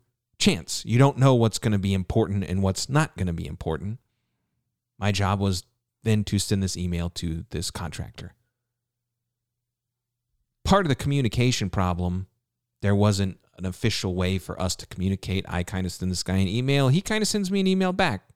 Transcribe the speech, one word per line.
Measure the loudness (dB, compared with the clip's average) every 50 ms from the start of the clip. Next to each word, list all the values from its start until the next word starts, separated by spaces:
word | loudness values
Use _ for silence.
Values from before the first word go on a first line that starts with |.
| _ _ _ _ _ _ _
chance. | 0 2 2 2 2 0 -6 -8 -8 -4
You | 0 4 4
don't | 6 4 4
know | 4 6 6 6
what's | 6 4 2 2 0
gonna | 0 0 0 2
be | 2 2 0
important | 0 0 0 0 0 0 2 0 -2 -2
and | -2 -2 0
what's | 0 0 0 -2 -4 -2
not | 0 0 0 -2 -4
gonna | -6 -4 -4 -4
be | -4 -6
important. | -8 -8 -8 -4 -4 -4 -4 -4 -8 -10 -10 _ _ _ _ _ _ _ _ _ _ _ _ _ _ _ _ _ _ _ -4
My | -2 0 0
job | 2 0 0 0 2
was | 2 0 0 -2 -6 _ _ _ _ _ _ _ -2
then | 0 0 0 0
to | 0 0 -2
send | 0 0 0 0
this | 0 -2 -4
email | -4 -4 -4 -2 -2 -4 -4
to | -6 -6 -6 -4 -4 -6 -8 -8
this | -8 -8 -6 -6
contractor. | -8 -8 -8 -8 -8 -10 -12 -12 -12 -16 -16 -16 -18 _ _ _ _ _ _ _ _ _ _ _ _ _ _ _ _ _ _ _ _ _ _ _ _ _ _ _ _ _ _ _ _ _ _ _ _ _ _ _ _ _ _ _ _ _ 2
Part | 4 4 4 4
of | 4
the | 0
communication | 0 0 0 0 2 0 0 2 2 2 2 2 0 -2 -2
problem, | -2 0 0 0 0 0 -2 -2 -2 -4 -6 -8 _ _ _ _ _ _ _ _ _ _ 0
there | 2 4
wasn't | 4 4 4 4 2 0 -2 -4 -8 _ _ _ -8
an | -8
official | -8 -6 -2 -2 -2 -2 -2 -2 -2 -2
way | 0 0 0 0 -2
for | -4 -6 -6 -4 -4
us | -4 -4
to | -6 -10
communicate. | -14 -8 -4 -2 -2 -2 -2 -2 -4 -4 -4 -4 -4
I | -4 -4 -4
kinda | -4 -4 -4 -4 -4
send | -6 -4 -4 -4 -4
this | -4 -2
guy | 0 0
an | 2 2
email. | 2 0 0 0 2 2 4 4
He | 4 4 2
kinda | 2 0 -2 -2 0
sends | 0 -2 -2 -2 0
me | 0 0
an | 2
email | 2 2 2 2 0 0
back. | 0 0 0 0 -4 -8 _ _